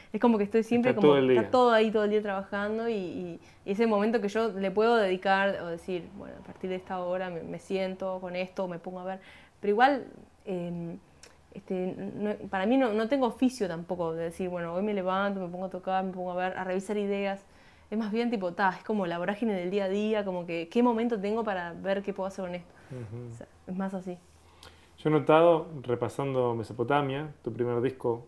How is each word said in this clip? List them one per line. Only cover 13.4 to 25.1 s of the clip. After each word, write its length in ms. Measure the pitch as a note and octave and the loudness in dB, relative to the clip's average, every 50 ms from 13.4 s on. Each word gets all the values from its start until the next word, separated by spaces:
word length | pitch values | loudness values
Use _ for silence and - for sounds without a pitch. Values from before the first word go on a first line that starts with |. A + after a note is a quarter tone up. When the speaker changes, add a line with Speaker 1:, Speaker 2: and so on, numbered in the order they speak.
| C4 B3+ B3+ - G#3 | 2 2 2 0 -2
Speaker 1:
tampoco 460 | F3 E3 E3 F3 - F#3 F3 E3+ E3 D#3+ | -2 -4 -4 -6 -6 -4 -2 -2 -2 -2
de 120 | E3 E3 | -4 -4
decir, 240 | E3 - - F#3 F3+ | -6 -4 -4 -6 -4
"Bueno, 260 | F3+ F3 E3+ E3 E3+ | -4 -4 -4 -4 -2
hoy 80 | F3+ G3 | -2 -2
me 100 | G#3+ G#3 | 0 0
levanto, 460 | G3+ F3+ F#3 F#3 F#3+ G3+ G3+ G3+ F#3+ | -2 0 0 0 0 0 0 -2 -4
me 80 | F#3 | -6
pongo 180 | E3+ F3 F3+ F#3+ | -6 -6 -6 -8
a 40 | F#3 | -8
tocar, 320 | F#3 F3+ F3+ F#3+ F#3+ F#3+ F#3+ | -8 -8 -4 -2 -2 0 -2
me 80 | F#3+ F#3 | -2 -4
pongo 200 | F#3 F3+ F3+ F3+ | -6 -6 -6 -4
a 20 | |
ver, 200 | F3+ F3+ F#3 F#3 | -2 -2 -4 -4
a 80 | - F#3 | -4 -4
revisar 340 | F#3+ F#3 F#3+ G3 G3+ G#3+ | -2 -2 -2 -2 -2 -2
ideas". 460 | G#3 G3+ G3+ G3+ G3 G3+ G3 G3 G3 - - - - - - - - - - | -2 -2 -2 -2 -2 -2 -4 -4 -6 -10 -18 -20 -20 -20 -20 -20 -20 -12 -6
Es 80 | G#3+ | -4
más 140 | A3 A3+ G#3 | -4 -2 -2
bien 180 | G3+ A#3 A#3+ A#3+ | 0 0 0 0
tipo, 240 | A#3 G#3 F#3+ F3 F3 | 0 -2 -2 -2 0
ta, 220 | - G3+ F#3+ F3 | 2 2 2 2
es 60 | - - | 0 -2
como 240 | - A3 G#3 F#3+ | -2 0 0 0
la 100 | E3+ E3+ | 0 -2
vorágine 360 | E3+ F3+ F3+ G#3 - A#3+ A3+ G3+ | -2 -2 -2 -2 0 0 -2 0
del 160 | F#3 F3 F3+ | 0 -2 -2
día 140 | G3 G3+ G3 | 0 0 0
a 40 | F#3+ | 0
día, 340 | F#3+ G#3 G#3+ G#3+ A3 G#3 G3+ | 0 0 0 0 0 0 -2
como 220 | G3 F3+ F3+ E3+ | -2 -4 -4 -4
que, 240 | F3 E3+ E3+ E3 E3 | -4 -4 -6 -4 -2
"¿qué 140 | - A#3 A#3+ | 2 4 4
momento 360 | B3 A#3 A3 A#3 A#3+ A#3 G3+ | 4 4 2 0 0 0 -2
tengo 240 | F#3 G3+ G#3+ A3+ A3+ | -2 -2 -2 -2 -2
para 300 | A3 G3 F#3 F3 E3+ E3+ | -2 -2 -4 -4 -8 -8
ver 300 | F3 F3+ F#3+ G3 G3+ G3 | -6 -2 -2 -2 -2 -2
qué 100 | G3+ G3 | -4 -4
puedo 140 | - F#3 | -4 -6
hacer 180 | F#3+ G3 - F#3+ | -6 -6 -6 -8
con 80 | F3 F3 | -6 -6
esto?". 180 | F3 E3+ - - - - - | -8 -10 -14 -20 -20 -16 -14
Speaker 2:
Ujú. 400 | C3 B2+ A#2+ G2+ G#2+ A#2+ B2 A#2+ A#2 | -12 -10 -10 -10 -10 -10 -12 -12 -14
Speaker 1:
O 20 | |
sea, 120 | A#2 - - _ - _ | -14 -16 -18 _ -16 _
es 100 | - F#3 | -8 -6
más 200 | F#3 F#3+ F#3+ G3 | -4 -4 -4 -4
así. 240 | F#3+ F#3 F#3+ F3+ F3 - - - - - - - - - - - - - - _ - | -6 -8 -8 -12 -12 -14 -20 -20 -20 -20 -20 -20 -20 -20 -20 -20 -20 -20 -20 _ -4
Speaker 2:
Yo 100 | - | 0
he 20 | D#3 | 2